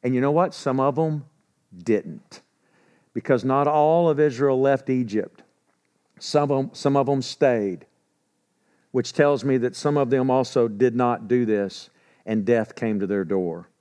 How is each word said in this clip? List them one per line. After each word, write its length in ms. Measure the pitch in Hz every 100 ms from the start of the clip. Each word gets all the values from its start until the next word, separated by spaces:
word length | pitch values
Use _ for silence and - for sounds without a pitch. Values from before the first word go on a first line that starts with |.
And 100 | 123
you 60 | 127
know 100 | 135
what? 240 | 151 180
Some 240 | - - 131
of 180 | 135 143
'em 280 | 160 151 139 _ _ _ _ 90
didn't. 680 | 87 104 - - _ - _ _ _ _ _ _ _
Because 320 | - - 127
not 220 | 120 135 143
all 420 | 151 151 165 170
of 120 | 143
Israel 400 | 151 120 143 131
left 280 | 135 135 131
Egypt. 540 | 131 120 104 95 _ _ _ _ _ _ _ _ _
Some 300 | - 151 147
of 80 | 139 131
'em, 40 |
some 240 | - 143 139
of 120 | 135
'em 120 | 139
stayed, 640 | 123 - 143 120 101 87 - _ _ _ _ _ _ _ _ _ _
which 200 | 131 123
tells 320 | - 143 139
me 140 | 135 131
that 160 | 120
some 220 | - 147 147
of 120 | 127
them 220 | 131 131
also 380 | 131 127 135 117
did 260 | 104 127
not 320 | 120 123 120 107
do 180 | 123
this, 460 | 117 107 98 - - _ _ _
and 220 | - 110 101
death 280 | 117 107
came 260 | - 113 107
to 60 | 95
their 180 | 101
door. 440 | 90 98 90 82 87 _